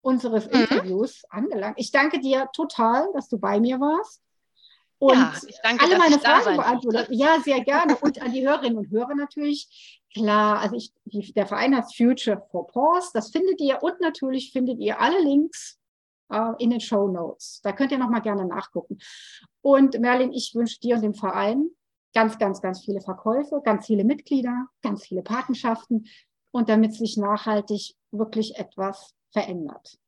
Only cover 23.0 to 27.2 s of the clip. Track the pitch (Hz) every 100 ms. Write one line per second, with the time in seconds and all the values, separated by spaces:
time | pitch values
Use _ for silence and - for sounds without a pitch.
23 | 190 185 220 247 294 285 285 202 - 214
24 | 208 294 - 277 240 247 262 _ 233 208
25 | - 185 180 233 262 240 233 233 - 226
26 | - - _ _ _ 247 220 220 220 220
27 | 226 214